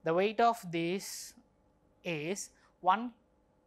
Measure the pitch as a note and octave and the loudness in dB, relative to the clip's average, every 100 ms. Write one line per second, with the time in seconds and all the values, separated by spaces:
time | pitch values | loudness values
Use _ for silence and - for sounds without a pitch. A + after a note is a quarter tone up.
0 | D#3+ E3+ G3+ G#3+ A#3 A3+ F3+ E3 E3+ F#3+ | 2 2 2 4 2 2 -4 -2 -2 -2
1 | - - - - _ _ _ _ _ _ | -6 -12 -14 -18 _ _ _ _ _ _
2 | F3+ D#3+ D3+ D4+ - _ _ _ F3 G3 | -6 -6 -4 -6 -8 _ _ _ 2 2
3 | A#3+ - _ _ _ _ | 0 -12 _ _ _ _